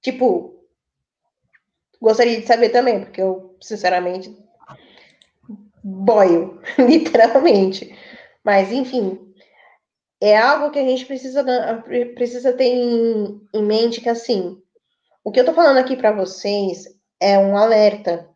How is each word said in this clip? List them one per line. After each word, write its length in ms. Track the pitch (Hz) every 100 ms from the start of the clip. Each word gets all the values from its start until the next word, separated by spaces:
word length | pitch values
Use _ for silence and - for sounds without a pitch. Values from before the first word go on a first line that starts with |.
Tipo, 640 | - 254 247 180 - - _ _ _ _ _ _ _ _ _ _ _ _ _ _
gostaria 400 | 220 220 240 220
de 60 | 196
saber 240 | 233 240
também, 300 | 240 254 208
porque 200 | 196 -
eu, 360 | 190 185 - _
sinceramente, 760 | - 208 180 180 180 185 190 - _ _ _ - _ _ _ _ _ _ _ 208 _ _
boio, 760 | 202 190 196 214 190 170 190 - -
<laughs> 100 | -
literalmente. 1160 | 247 320 - 240 226 269 330 208 190 190 - - - - - _
Mas, 300 | - 196 190
enfim, 480 | 247 254 254 190 190 - _ _ _ _ _ _ _ _ _
é 180 | 208 214
algo 320 | 240 294 294
que 80 | 294
a 40 |
gente 220 | 262 254
precisa, 400 | 254 269 262 269 262 247 226 226 - 247 240
precisa 380 | - 240 247 254
ter 100 | 247
em, 840 | 254 247 240 233 226 220 202 208 _
em 100 | 220
mente 380 | 208 214 233 233
que, 80 | 240
assim, 520 | 233 - 214 175 185 _ _ _ _ _ _
o 80 | -
que 100 | 240
eu 40 |
tô 100 | 254
falando 240 | 320 330 262
aqui 180 | 254 254
pra 160 | 220
vocês 720 | 208 185 - 202 202 196 170 - _ _ _
é 200 | 196 196
um 180 | 196 202
alerta 720 | 220 220 214 208 - 170 -